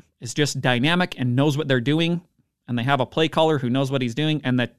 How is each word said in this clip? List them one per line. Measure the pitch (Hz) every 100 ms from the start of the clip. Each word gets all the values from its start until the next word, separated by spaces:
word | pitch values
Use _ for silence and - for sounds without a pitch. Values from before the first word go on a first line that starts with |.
| - _
is | 117
just | - 143 135
dynamic | 127 123 143 175 180 -
and | 123 123
knows | 147 139
what | 151
they're | 131
doing, | 117 156 170 170 - _ _ _ -
and | 120
they |
have | 120 143
a | 123
play | - 160
caller | 170 160 151
who | 127
knows | 131 135
what | 139
he's | 123 113
doing, | 156 151 135
and | 127
the | 120